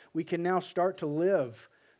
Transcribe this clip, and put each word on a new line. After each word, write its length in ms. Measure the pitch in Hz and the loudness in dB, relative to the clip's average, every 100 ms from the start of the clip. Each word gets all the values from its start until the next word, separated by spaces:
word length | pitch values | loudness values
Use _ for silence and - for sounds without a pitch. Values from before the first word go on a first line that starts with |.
| - | -8
we 100 | 160 | -6
can 180 | 160 170 | -2 -2
now 180 | 175 185 | 0 0
start 380 | 185 180 180 185 | -2 0 0 0
to 80 | 156 | -4
live 640 | 151 185 185 123 110 - _ _ | 0 2 2 0 -8 -20 _ _